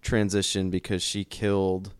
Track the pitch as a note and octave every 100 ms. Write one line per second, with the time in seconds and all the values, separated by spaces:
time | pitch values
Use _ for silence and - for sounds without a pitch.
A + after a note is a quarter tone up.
0 | - A2+ G2+ G2+ G2 G2 F#2 F2+ - F#2
1 | - G#2 F#2+ - G#2 G2 F#2+ F#2 G2